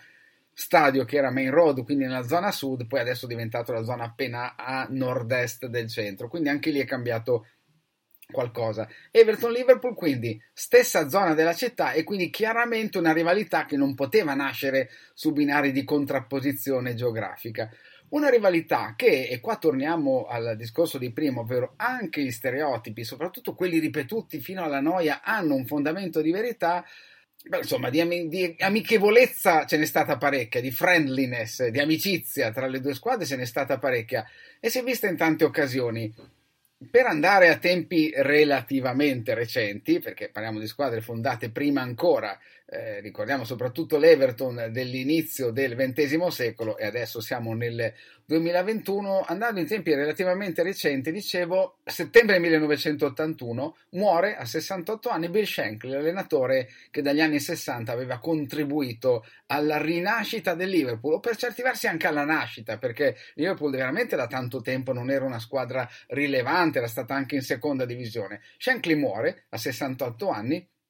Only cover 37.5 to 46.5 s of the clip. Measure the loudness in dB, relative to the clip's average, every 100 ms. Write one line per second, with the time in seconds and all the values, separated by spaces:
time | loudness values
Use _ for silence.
37.5 | 6 2 0 2 2 2 2 4 6 6
38.5 | 4 0 -2 0 2 0 0 -2 -2 -2
39.5 | -2 -2 -4 0 0 0 -10 -10 -8 -6
40.5 | -6 -8 -4 -2 -2 -6 -4 -2 -2 -6
41.5 | -2 0 0 -2 0 2 2 0 -8 -16
42.5 | -20 -14 -10 -8 -10 -12 -8 -4 -4 -4
43.5 | -6 -6 -6 -2 6 8 8 6 2 -6
44.5 | -4 -6 -4 -6 -4 0 0 -2 -4 -4
45.5 | 0 -2 0 -2 0 0 2 0 -2 -4